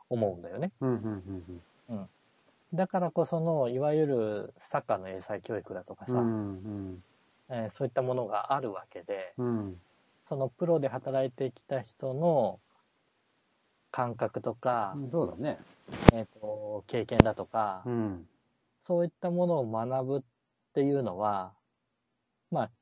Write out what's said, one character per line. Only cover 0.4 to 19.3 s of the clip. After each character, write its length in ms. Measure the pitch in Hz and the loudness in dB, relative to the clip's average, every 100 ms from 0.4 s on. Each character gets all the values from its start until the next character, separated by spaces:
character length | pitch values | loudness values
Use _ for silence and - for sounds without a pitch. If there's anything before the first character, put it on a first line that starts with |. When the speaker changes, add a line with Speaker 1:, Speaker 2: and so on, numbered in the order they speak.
Speaker 1:
だ 80 | 87 | -8
よ 80 | 104 | -6
ね。 140 | 185 - | -6 -2
Speaker 2:
う 60 | 131 | 0
ん、 20 | |
う 40 | |
ん、 40 | 117 | 0
う 100 | 110 | -2
ん、 560 | 101 92 95 87 87 - _ - | -6 -6 -10 -10 -16 -16 _ -10
う 40 | |
ん。 20 | 107 | -10
Speaker 1:
う 40 | |
ん。 80 | 95 _ _ _ _ _ - | -10 _ _ _ _ _ -6
だ 140 | 170 185 | -2 0
か 120 | 185 | 0
ら 100 | 170 | 0
こ 140 | 170 | 2
そ 160 | 160 165 | 2 2
の、 280 | 165 156 123 | 2 2 2
い 100 | 127 | 2
わ 160 | 147 | 4
ゆ 120 | 151 151 | 4 4
る 480 | 123 107 104 101 - | 4 2 -2 -6 -14
サ 220 | - 143 | -4 -4
ッ 80 | - | 0
カ 80 | |
ー 40 | 101 | -2
の 100 | 92 | -2
英 120 | 95 | -8
才 200 | 90 101 | -6 -6
教 160 | - 107 | -4 -6
育 180 | - | -4
だ 100 | 92 | -10
と 100 | - | -10
か 120 | 98 107 | -12 -2
さ、 80 | |
Speaker 2:
う 20 | 123 | 2
ん、 20 | |
う 340 | 117 110 101 | 2 0 -4
ん。 500 | 95 107 101 95 92 - _ _ _ - | -6 -8 -8 -8 -10 -18 _ _ _ -10
Speaker 1:
え 180 | 120 107 | -6 -6
ー、 20 | |
そ 140 | - | -4
う 20 | 135 | -2
い 40 | |
っ 20 | |
た 100 | 135 | 0
も 120 | 127 | 0
の 120 | 127 107 | -2 0
が 280 | 107 - | -2 0
あ 60 | 139 | 0
る 120 | 120 | -2
わ 120 | 92 - | -8 -12
け 120 | 92 | -14
で、 320 | 87 98 92 127 | -8 -6 -6 -4
Speaker 2:
う 60 | |
ん。 320 | 123 113 98 90 _ _ _ _ | -2 0 -4 -10 _ _ _ _
Speaker 1:
そ 120 | - 139 | -8 -4
の 120 | 131 | -4
プ 180 | - 175 | -2 2
ロ 140 | 165 | 2
で 80 | 135 | 2
働 380 | 127 139 131 135 | -4 -2 0 0
い 40 | |
て 220 | - 131 | -2 -4
き 100 | - | -6
た 200 | - 135 | -6 -6
人 320 | 107 - 135 | -6 -8 -6
の 440 | 135 170 147 104 95 _ _ _ _ _ _ _ _ _ _ _ _ - | 0 4 4 2 -2 _ _ _ _ _ _ _ _ _ _ _ _ -10
感 240 | - 120 | -4 -4
覚 260 | 113 117 120 | 0 -2 -2
と 140 | 127 | -4
か、 400 | 117 127 117 101 147 | -2 0 2 0 -4
Speaker 2:
う 40 | |
ん、 60 | 131 | -4
そ 140 | 165 | -2
う 40 | 139 | -2
だ 80 | 87 | -2
ね。 220 | 143 - - - - - - | -6 -6 -12 -20 -14 8 8
Speaker 1:
え 80 | 113 | 8
っ 40 | 110 107 | -4 -8
と、 440 | 107 107 107 104 - | -6 -6 -6 -8 -4
経 180 | 120 | -4
験 140 | 107 117 | 0 6
だ 160 | 110 | 6
と 100 | 104 | 4
か、 380 | 92 113 104 95 123 | -4 -2 -2 -4 -4
Speaker 2:
う 40 | |
ん。 360 | 117 107 87 82 _ _ _ _ _ | -2 -2 -4 -12 _ _ _ _ _
Speaker 1:
そ 200 | - 175 | -2 0
う 40 | |
い 40 | 175 | 0
っ 20 | - | -4
た 100 | 180 | -2